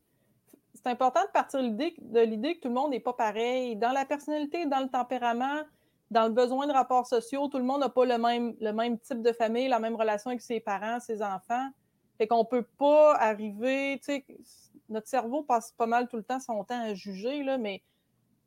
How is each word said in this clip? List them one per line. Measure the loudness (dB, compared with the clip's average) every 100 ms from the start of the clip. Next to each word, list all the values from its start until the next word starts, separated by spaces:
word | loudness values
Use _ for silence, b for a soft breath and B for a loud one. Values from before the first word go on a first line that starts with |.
| _ _ _ _ _ -20 _
c'est | -10 -4
important | 2 2 4
de | 2
partir | 0 0 0
l'idée, | -2 -2 -4 -6
de | 0 4
l'idée | 4 2 -4
que | -4
tout | -4
le |
monde | -2 -2
n'est | -2
pas | -4
pareil. | -2 -2 0 -2 -2 -4 -2
Dans | 0
la | 0 -2
personnalité, | -4 -4 -4 -4 -4 -2
dans | -2
le | -2
tempérament, | -2 -2 -2 -2 -2 -2 -4 -8 _ _ _ -2
dans | 2 4
le |
besoin | 4 2 2 0
de |
rapports | 2 4 2 2
sociaux, | 0 0 -4 -2
tout | -2
le |
monde | 0 0
n'a | 0
pas | 2
le | 2 4
même, | 2 0 -2 -4
le | -4
même | -2 -2 -2
type | -6 -2
de | 0
famille, | 0 0 0 0
la | 0
même | 0 -2
relation | 0 0 -4
avec | -6
ses | -4 -6
parents, | -4 -4 -4 -6
ses | -6 -6
enfants. | -4 -6 -4 -4 -6 -12 _ _ _ -2
Fait | 2
qu'on | 2
peut | 4 0 -2 2
pas | 6 8 8 6
arriver, | 2 0 -6 -4 -2 0 -2 -4
tu | -4
sais, | -6 -6 -20 -20 -20 _ -20 -10
notre | -8 -4
cerveau | -2 -2 -2
passe | 0 0 0
pas | -4 0
mal | 0 0
tout | -6
le |
temps | -6 -6
son | -6 -6
temps | -6 -6
à | -6
juger, | -6 -10 -8 -6 -4
là, | -2 -2
mais | -4 -8 _ _ _ _ _ _